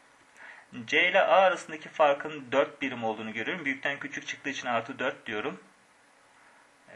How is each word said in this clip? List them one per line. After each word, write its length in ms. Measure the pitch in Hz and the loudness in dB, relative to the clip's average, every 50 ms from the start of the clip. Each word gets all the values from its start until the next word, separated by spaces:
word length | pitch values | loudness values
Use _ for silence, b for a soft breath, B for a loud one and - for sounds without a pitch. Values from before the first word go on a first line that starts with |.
| _ _ _ _ _ _ B B B B B B B B - 123 117 | _ _ _ _ _ _ B B B B B B B B -16 -14 -6
C 240 | 117 143 156 170 180 | 0 2 2 4 4
ile 120 | 185 196 | 4 4
A 160 | 165 - 156 | 6 6 6
arasındaki 520 | 185 190 185 175 165 - - 160 151 - - | 8 6 6 4 2 -4 -10 -12 -12 -12 -4
farkın 640 | - - 156 143 143 143 - 156 156 147 131 120 127 | 2 4 4 4 4 2 -2 -8 -10 -10 -6 0 2
dört 300 | 131 147 - - - 139 | 2 2 2 0 -6 -6
birim 220 | 135 127 123 117 | -6 -4 -4 -4
olduğunu 280 | 110 110 107 110 110 107 | -4 -4 -4 -6 -8 -6
görüyorum. 320 | 113 110 135 170 185 151 | -6 -4 -4 -6 -4 -4
Büyükten 340 | 139 135 135 - 147 143 139 | -4 -4 -4 -4 -6 -4 -6
küçük 280 | 147 139 - 147 139 | -8 -10 -10 -10 -10
çıktığı 240 | - - - - 147 | -10 -10 -8 -8 -8
için 180 | 135 - - 131 | -8 -6 -4 -2
artı 300 | 120 117 - - 135 - | -2 -2 -2 -4 -6 -4
dört 280 | 127 131 143 - - | -4 -4 -4 -6 -8
diyorum. 360 | - 110 104 107 143 180 185 - - _ _ _ _ _ _ _ _ _ _ _ _ b b b b b b b b _ _ _ - - | -6 -6 -4 -4 -4 -6 -8 -14 -20 _ _ _ _ _ _ _ _ _ _ _ _ b b b b b b b b _ _ _ -20 -20